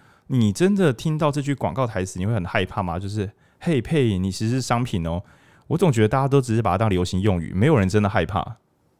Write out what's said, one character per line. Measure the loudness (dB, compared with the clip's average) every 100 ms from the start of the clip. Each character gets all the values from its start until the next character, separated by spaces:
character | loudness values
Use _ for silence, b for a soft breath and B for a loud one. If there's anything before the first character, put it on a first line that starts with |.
| b b -2
你 | 2 2
真 | 4 2 4
的 | 2
听 | 0 -2 0
到 | 0
这 | 0
句 | -2 -2
广 | -2
告 | -2 -2
台 | -2
词， | -4 -4
你 | -2
会 |
很 | -2
害 | -2 -2 -2
怕 | -4
吗？ | -4 -4
就 | -6
是 | -4 -6 b b b
“嘿， | -2 -2
佩， | 0 2 2 2
你 | -2
其 | -2 -2
实 | -2
是 |
商 | 0 -2
品 | 0 -2 -2
哦。” | -4 b b b b -6
我 | 0
总 | 2
觉 | 4
得 | 2
大 | 2
家 | 2
都 | 2
只 | 2 0
是 |
把 | 2
它 | 2
当 | 2
流 | 2 0
行 | 0
用 | 0 0
语， | -2
没 | 0 4
有 | 4
人 | 4
真 | 2
的 | 0
害 | -2 -4
怕。 | -4 -6 -10 _ _ _ _